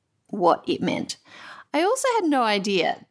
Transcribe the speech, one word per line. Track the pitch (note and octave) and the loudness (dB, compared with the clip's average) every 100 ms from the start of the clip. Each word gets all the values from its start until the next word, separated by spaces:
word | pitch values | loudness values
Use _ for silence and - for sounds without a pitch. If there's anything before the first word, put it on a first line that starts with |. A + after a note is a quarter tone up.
| _ _ - | _ _ -12
what | G3+ F3 - - | 0 2 2 0
it | - | -2
meant. | F3+ F2 - - _ - - - - | -2 -4 -6 -12 _ -20 -20 -20 -6
I | D4 | 0
also | F#4 C5 C5 A#4 | 0 0 0 0
had | E4 | 2
no | C4+ | 2
idea, | A3+ G#3 G3+ F#3 D3+ - - | 2 0 2 2 0 -2 -4